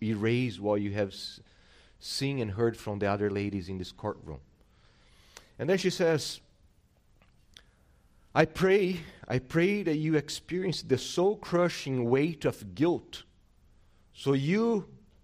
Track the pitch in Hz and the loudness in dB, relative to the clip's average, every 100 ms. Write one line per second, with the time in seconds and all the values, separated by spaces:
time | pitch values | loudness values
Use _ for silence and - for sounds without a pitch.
0 | 110 110 110 120 127 95 101 104 101 104 | -4 0 0 0 -2 -2 0 0 0 -2
1 | 101 - - - - _ _ - _ _ | -4 -4 -14 -16 -20 _ _ -20 _ _
2 | - - 135 139 110 98 117 113 - 101 | -10 -4 -4 -2 -4 0 0 0 -6 -2
3 | 101 101 104 98 101 98 87 95 90 - | 0 2 0 0 -2 -4 -6 -8 -8 -8
4 | 107 - 82 69 - _ _ _ _ _ | -8 -8 -10 -14 -16 _ _ _ _ _
5 | _ - _ - - - 165 190 185 - | _ -20 _ -20 -20 -8 0 0 0 2
6 | 170 156 - - - _ _ _ _ _ | 2 2 -2 -10 -16 _ _ _ _ _
7 | _ _ _ _ _ - - _ _ _ | _ _ _ _ _ -20 -20 _ _ _
8 | _ _ _ 135 160 160 185 196 180 180 | _ _ _ 2 2 2 4 4 4 -2
9 | 156 - - 127 131 165 175 208 180 151 | -8 -18 -4 -4 0 2 2 2 0 0
10 | 156 156 143 - - 175 185 147 - 127 | 2 0 0 -8 -6 -4 -2 -4 0 0
11 | - - 185 214 - 175 175 - 143 131 | 0 2 2 0 0 2 2 0 -4 0
12 | 117 131 156 160 143 - 101 90 160 147 | 2 4 2 0 -2 -2 -8 0 2 2
13 | - - - _ _ _ _ _ _ _ | -4 -16 -20 _ _ _ _ _ _ _
14 | _ - 139 139 139 196 226 220 - - | _ -6 0 0 2 2 2 0 -4 -14
15 | - _ | -20 _